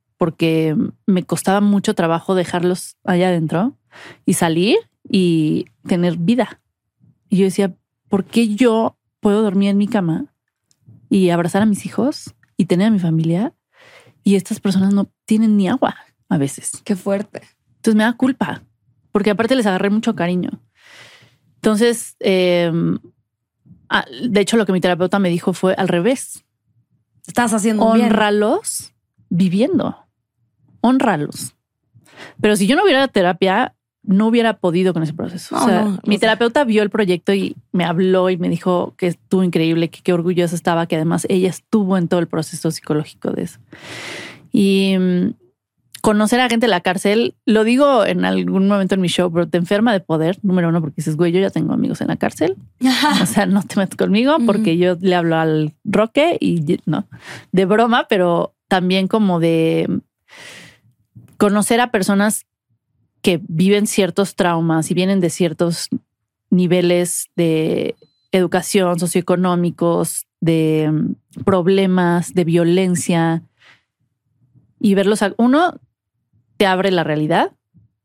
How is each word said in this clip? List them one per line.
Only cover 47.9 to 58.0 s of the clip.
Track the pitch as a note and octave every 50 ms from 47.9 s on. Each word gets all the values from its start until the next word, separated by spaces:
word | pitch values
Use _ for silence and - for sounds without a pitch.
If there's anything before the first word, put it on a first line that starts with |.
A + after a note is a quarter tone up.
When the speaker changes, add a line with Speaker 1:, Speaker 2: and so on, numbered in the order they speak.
| C4+ A#3 G3
Speaker 1:
en | F3+ F3+ F3+ F3+
algún | F#3 F#3+ F#3+ F3+ F3+ F3+ F#3+ F#3+ G3
momento | G#3 G3+ F#3+ F#3 G3+
en | F#3+
mi | F3+ E3+
show, | - - F3+ F3+ E3
pero | E3+ E3+ E3
te | - F3
enferma | F3 - G3+ G3+ A3+ B3 G#3+
de | F#3
poder, | - - E3 D#3 D#3+ E3 G3+ - -
número | G3 F3+ F#3 E3+ E3
uno, | E3 F3
porque | D#3+ D3 - -
dices, | D3 D#3+ D#3
"Güey, | D3 F3 F3 E3+
yo | F#3
ya | G3 F#3+
tengo | F#3+ E3 D#3+ - -
amigos | - - - - -
en | -
la | - -
cárcel". | - - - - - D#4 F4 G4 - - - _ -
Speaker 2:
<laughs> | B3 C4 B3+ A#3+ C#4+ D4+ C#4+ F#3+ -
Speaker 1:
O |
sea, | - - A3 G3+
no | F#3 G3 G3+ E3+
te | - -
metas | G#3 F#3+ F#3 -
conmigo | - F#3+ F3+ F#3+ G#3+ B3 C#4 D#4 D#4+ A#3
porque | A3+ G3+ G3+ G#3+ F3+ E3
Speaker 2:
Ujú. | F3
Speaker 1:
yo | F3 F3+ F3+ E3+
le | F#3 F#3+ F3+
hablo | F3+ E3+ E3 D#3+
al | D#3+ D#3+ D#3+ D#3 D#3 D#3 D3+ - _ -
Roque | - G3 G3+ A3 A3+ - C#4 D4 F4 E4+ -
y | - - E3+ E3+ D3+
ye-, | D3 F3+ - -
no, | - - - G#3 _ - - - - - - - _
de | - F3+ G3
broma, | F3 G#3+ G#3+ A#3+ A#3+ A#3 C4